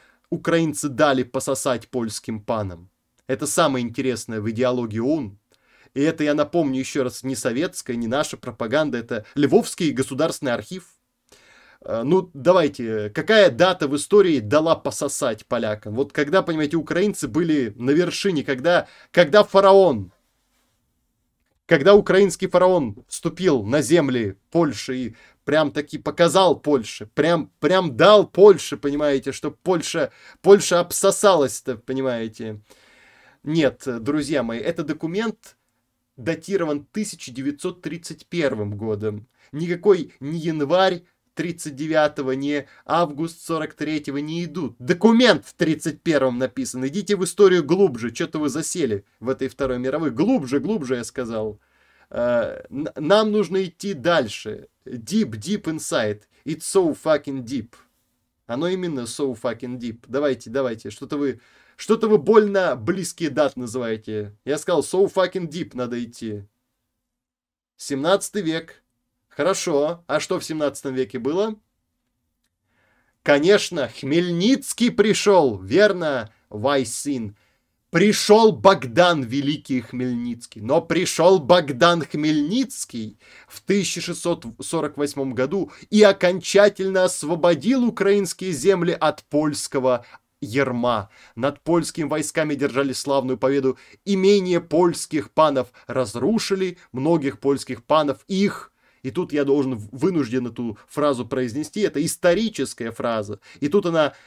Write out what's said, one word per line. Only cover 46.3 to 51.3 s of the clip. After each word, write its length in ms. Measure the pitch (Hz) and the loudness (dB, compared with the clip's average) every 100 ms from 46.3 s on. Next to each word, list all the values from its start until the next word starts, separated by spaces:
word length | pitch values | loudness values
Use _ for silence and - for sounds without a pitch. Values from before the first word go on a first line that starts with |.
| 123 | 0
написан. 480 | 127 139 127 127 131 | -4 -4 -8 -6 -6
Идите 300 | 175 180 202 | -4 -2 -2
в 80 | |
историю 400 | 180 - 196 180 | -2 4 6 6
глубже. 480 | 143 175 196 120 120 | 2 2 2 0 -6
Чё-то 260 | 120 170 156 | -6 -6 -2
вы 120 | 151 | -2
засели 540 | 143 151 165 131 101 - _ | -2 -4 -2 -2 -2 -8 _
в 80 | 117 | -6
этой 180 | 131 135 | -4 -4
Второй 320 | - 139 123 | -4 -4 -2
мировой. 320 | 127 151 156 | -2 -2 -2
Глубже, 480 | 117 196 254 127 139 | 0 2 0 0 -2
глубже, 380 | 165 220 127 127 | -2 -4 -2 -4
я 60 | |
сказал. 560 | 113 - 117 | -6 -8 -6